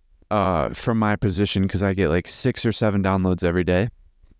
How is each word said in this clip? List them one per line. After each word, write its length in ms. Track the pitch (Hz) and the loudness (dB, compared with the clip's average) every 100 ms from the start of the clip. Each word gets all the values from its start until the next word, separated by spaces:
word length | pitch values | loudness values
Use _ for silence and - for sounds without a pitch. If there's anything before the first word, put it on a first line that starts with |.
| _ _ - | _ _ -4
uh, 400 | 104 95 82 60 | 0 2 0 0
from 300 | 60 - 113 | -4 -2 0
my 160 | 107 104 | 0 0
position, 500 | 104 87 101 101 95 | 0 0 0 0 0
'cause 160 | 90 | 0
I 120 | 98 | 0
get, 160 | 95 85 | 0 2
like, 180 | 87 - | 0 -2
six 380 | - 127 - 117 | -2 -2 -2 -2
or 80 | |
seven 280 | - 110 101 | 0 0 2
downloads 400 | 95 95 92 90 | 0 2 0 0
every 220 | 87 87 | 0 0
day. 260 | 85 90 120 - - _ - | 0 0 0 -6 -20 _ -20